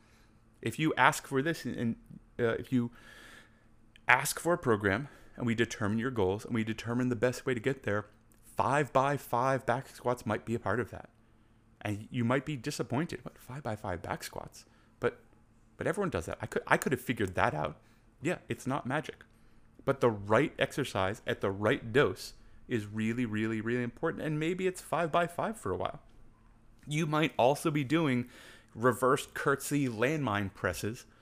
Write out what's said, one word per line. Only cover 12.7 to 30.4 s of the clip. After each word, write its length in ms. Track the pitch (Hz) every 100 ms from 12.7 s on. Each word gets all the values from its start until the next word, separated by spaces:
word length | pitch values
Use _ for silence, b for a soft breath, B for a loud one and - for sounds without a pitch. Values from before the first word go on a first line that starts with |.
| - 120 123 175 -
"What, 160 | - -
five 240 | - 135
by 140 | 120 107
five 260 | 104 87
back 220 | 92 -
squats?" 420 | - - 50 - - b b b
But, 220 | 120 - - - - - - -
but 100 | 127
everyone 240 | 185 185
does 160 | 98 -
that. 120 | -
I 40 | 110
could, 160 | - -
I 100 | 156
could 160 | -
have 80 | -
figured 360 | - 110 95 92
that 180 | 107
out. 240 | 151 78 76 b b b -
Yeah, 180 | 135 175 -
it's 180 | - 123
not 180 | 139
magic. 400 | 123 147 - - - b b b b - -
But 160 | -
the 80 | 123
right 420 | 107 101 113 156 -
exercise 640 | 135 - 131 101 95 113 -
at 140 | 117
the 100 | 104
right 400 | 98 107 147 113
dose 440 | 120 113 - - - b b b
is 160 | 120
really, 400 | 104 107 110 117
really, 380 | 117 107 110 110
really 200 | 110 123
important. 400 | 123 - 165 -
And 160 | 151 151
maybe 280 | 156 185 185
it's 160 | 180
five 280 | - 147 170
by 160 | 170 170
five 300 | - 175 220
for 160 | 98
a 40 | 90
while. 240 | 95 - - - - - - - - - -
You 200 | 151 156
might 260 | 151 165 -
also 320 | 120 143 170
be 120 | 151
doing 460 | 123 160 151 123 120 B B B B
reverse 520 | - 123 110 127 143 -
curtsy 560 | - 143 139 - 147 131
landmine 640 | 107 123 156 127 101